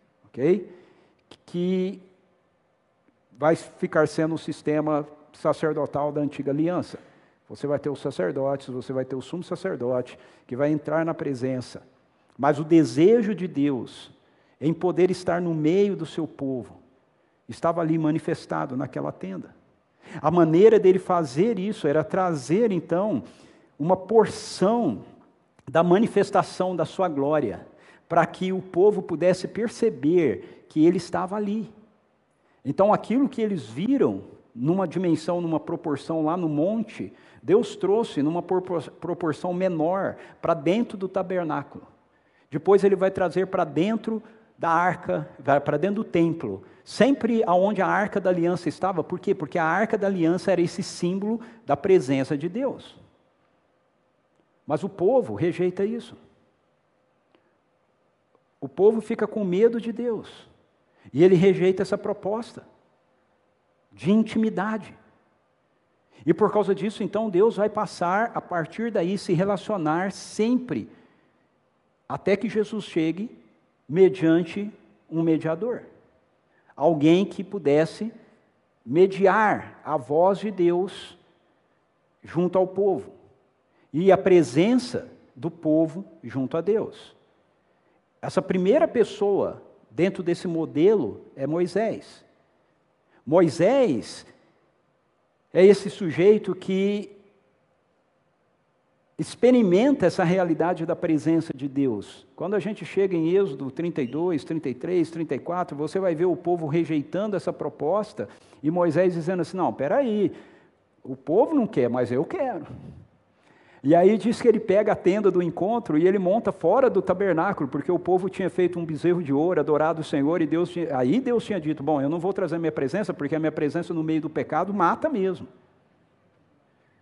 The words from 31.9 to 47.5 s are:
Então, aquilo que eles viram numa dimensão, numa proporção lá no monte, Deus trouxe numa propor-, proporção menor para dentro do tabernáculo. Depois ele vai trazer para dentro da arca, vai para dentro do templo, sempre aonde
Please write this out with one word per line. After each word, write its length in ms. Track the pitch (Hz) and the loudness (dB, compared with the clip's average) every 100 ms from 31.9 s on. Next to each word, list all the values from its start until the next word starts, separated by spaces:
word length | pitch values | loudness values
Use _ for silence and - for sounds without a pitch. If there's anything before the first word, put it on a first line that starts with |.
| _ _ _ _ _ _ _ | _ _ _ _ _ _ _
Então, 300 | 127 147 202 | -4 2 4
aquilo 360 | 190 - 240 269 | 4 2 0 0
que 120 | - | 0
eles 240 | 214 180 | -2 -4
viram 580 | 113 117 220 277 147 98 - - _ | -6 -6 0 2 2 0 -10 -20 _
numa 340 | 117 139 185 185 | -4 -2 0 -2
dimensão, 540 | 170 180 156 - 175 | -2 0 0 -2 -4
numa 180 | 170 156 | -2 -4
proporção 680 | - 165 165 143 - 165 | -4 -8 -6 -6 -4 -2
lá 100 | 156 | -2
no 140 | 180 165 | -2 -2
monte, 640 | 147 175 226 - - 95 - - - | 0 0 -2 -6 -10 -12 -14 -20 -8
Deus 340 | - 208 - | 2 2 2
trouxe 460 | - 185 214 226 151 | -2 0 2 0 -2
numa 200 | 147 170 | -2 -2
propor-, 500 | 175 185 185 170 127 | -2 -4 -2 -6 -8
proporção 600 | - 170 170 165 147 185 | -10 -8 -6 -4 -4 -4
menor 640 | 180 190 165 156 190 156 - - - | -2 -2 0 -2 -2 -4 -8 -16 -6
para 120 | 156 | -2
dentro 440 | 165 147 214 233 196 | 0 2 0 -2 -6
do 100 | 190 | -6
tabernáculo. 800 | 190 175 185 165 143 139 - - _ _ _ _ _ _ | -4 -4 -4 -4 -6 -8 -16 -20 _ _ _ _ _ _
Depois 320 | 147 185 202 | -2 4 6
ele 120 | 196 | 6
vai 140 | 190 190 | 4 0
trazer 380 | 190 175 180 190 | 0 -2 -2 -2
para 160 | 190 | -2
dentro 580 | 160 143 196 220 220 220 - - _ | -2 0 0 -2 -4 -8 -10 -20 _
da 140 | - 165 | -6 0
arca, 580 | 165 180 175 - 180 147 - | 2 2 -2 -4 -6 -6 -6
vai 200 | 139 143 | 2 2
para 180 | 147 147 | 2 0
dentro 180 | 185 | 0
do 80 | 208 | -2
templo, 600 | 220 175 170 160 110 95 - - | -2 2 2 0 -6 -8 -12 -20
sempre 580 | - - 240 277 233 226 | -4 2 2 2 0 0
aonde 360 | - | 2